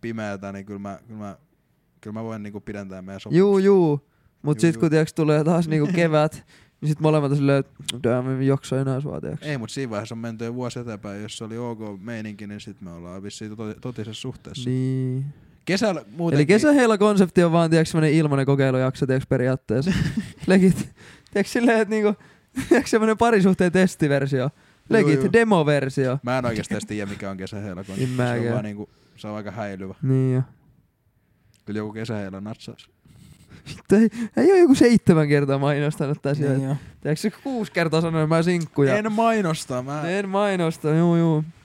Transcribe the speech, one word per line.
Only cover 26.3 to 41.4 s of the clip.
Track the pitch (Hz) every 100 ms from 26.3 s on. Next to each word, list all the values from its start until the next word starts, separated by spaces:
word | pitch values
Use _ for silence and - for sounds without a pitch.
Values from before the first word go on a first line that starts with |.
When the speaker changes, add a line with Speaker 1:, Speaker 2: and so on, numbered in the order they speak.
| 131
Speaker 1:
en | 123
oikeastaan | 110 - 107
edes | -
tiedä, | 107 101
mikä | 101 98
on | 98
kesäheilakonsepti. | 95 104 104 90 98 98 127
Speaker 2:
En | 127
Speaker 1:
Se |
on | 123
Speaker 2:
mäkään. | 120 120
Speaker 1:
vaan | 120
niinku, | 107 104 104 _ _ _
se | 107
on | 107
aika | 101
häilyvä. | 101 104 95 95 95
Speaker 2:
Niin | 135 131 131 127
jo. | 127 _ _ _ _ _ _ _ _ _ _ _ -
Speaker 1:
Kyllä | 104
joku | 107
kesäheila | 107 113 107 98 95
natsaisi. | 104 113 - - - _ _ - - - _ - -
Speaker 2:
Vittu, | - _ 196
ei, | 226 233 226 -
ei | 285
oo | 381
joku | 349 -
seitsemän | 240 226 - 165 151
kertaa | 147 139 139
mainostanut | 139 143 147 151 139 147
tässä | 143 143 143
Speaker 3:
Niin | 135
Speaker 2:
jo. | 135
Speaker 3:
jo. | 143 - -
Speaker 2:
Tiedätkö, | 143 151
se | 214 -
kuusi | 277 254 208
kertaa | - 170 160
sanonut, | 165 160
että | 156
mä | 165
oon |
sinkku | 165 175 160 -
ja | 139 131
Speaker 1:
En | 214
mainosta, | 208 226 226 180 156 - 127
mä | 131 147 147
Speaker 2:
En | 190 196
mainosta, | 196 208 190 165 160 151 156
juu, | 170 170
juu. | 170 156